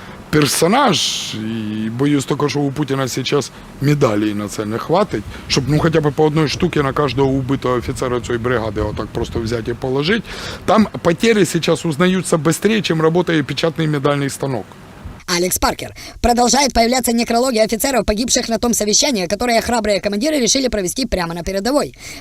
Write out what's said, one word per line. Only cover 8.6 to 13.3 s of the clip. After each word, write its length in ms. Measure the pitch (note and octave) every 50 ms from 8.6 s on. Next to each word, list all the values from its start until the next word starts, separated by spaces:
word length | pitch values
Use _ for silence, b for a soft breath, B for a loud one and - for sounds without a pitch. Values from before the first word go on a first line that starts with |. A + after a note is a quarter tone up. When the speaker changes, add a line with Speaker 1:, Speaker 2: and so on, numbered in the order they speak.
| G#2+ A2 G2+ G#2+
Speaker 1:
отак 260 | G#2+ G#2+ G#2 - A2
просто 320 | G#2+ - B2 A#2 - - A#2+
взяти 320 | A2+ A2 A#2+ A#2 A2 A#2
і 20 | A#2
положити. 500 | - - C3 B2+ C#3 D3 E3 A3 A3+ - B B B B B B B B
Там 220 | - F3+ A3 G#3 - - -
потери 440 | - F3 E3+ - - A3+ A#3 G#3+ F3+
зараз 400 | - - E3+ - - E3 C#3+ -
узнаються 540 | E3+ D3 B2+ F3+ F#3 F#3 F#3+ E3+ - E3+ E3 C#3
швидше, 380 | E3 D#3+ - - G#3 A3+ G#3+
чим 180 | - - E3 D#3+
працює 440 | D#3 D#3+ E3 F3+ E3+ -